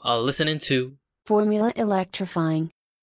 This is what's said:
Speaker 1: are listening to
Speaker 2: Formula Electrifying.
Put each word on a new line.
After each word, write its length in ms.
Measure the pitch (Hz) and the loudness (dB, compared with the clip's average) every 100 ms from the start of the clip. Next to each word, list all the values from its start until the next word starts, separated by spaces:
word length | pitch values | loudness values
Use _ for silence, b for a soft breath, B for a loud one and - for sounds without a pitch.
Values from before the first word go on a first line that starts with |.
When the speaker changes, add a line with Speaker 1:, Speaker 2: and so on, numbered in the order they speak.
Speaker 1:
are 160 | 120 117 | 0 0
listening 400 | 127 139 151 156 | 0 0 0 0
to 380 | - 135 127 139 _ _ - | 0 0 -2 -10 _ _ 0
Speaker 2:
Formula 480 | 214 208 214 226 233 | 2 2 2 0 0
Electrifying. 920 | 214 190 185 - 185 175 160 156 160 - _ _ | 0 0 -2 -6 -6 -2 0 0 -2 -8 _ _